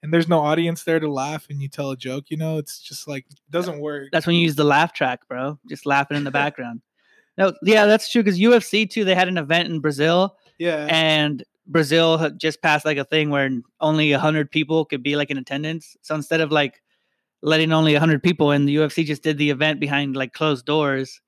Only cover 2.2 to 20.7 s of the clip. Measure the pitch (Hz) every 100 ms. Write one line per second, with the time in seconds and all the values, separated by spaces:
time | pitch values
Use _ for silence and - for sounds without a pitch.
2.2 | 143 156 160 156 147 - - 139 - 139
3.2 | - 143 _ 160 180 151 147 147 139 165
4.2 | 160 170 170 143 151 143 165 - 135 123
5.2 | _ 123 131 151 - 143 - 139 139 147
6.2 | 143 139 143 147 120 117 _ _ _ _
7.2 | _ - 190 - 180 214 208 214 - 240
8.2 | 208 180 214 240 - 208 214 - 196 185
9.2 | 185 180 143 165 170 165 147 139 151 175
10.2 | 190 _ _ _ 170 156 151 160 160 156
11.2 | 151 139 - _ _ 156 147 160 165 160
12.2 | 156 147 160 151 165 151 156 143 135 156
13.2 | 151 143 135 127 117 _ 156 156 151 143
14.2 | 156 156 147 160 143 160 151 143 123 143
15.2 | 143 139 127 139 156 165 - _ - 156
16.2 | 139 165 156 151 139 _ _ _ _ _
17.2 | _ _ 151 160 160 160 160 147 160 151
18.2 | 165 175 147 143 143 147 151 151 156 147
19.2 | 160 147 147 135 156 151 143 139 143 135
20.2 | 135 - 156 139 123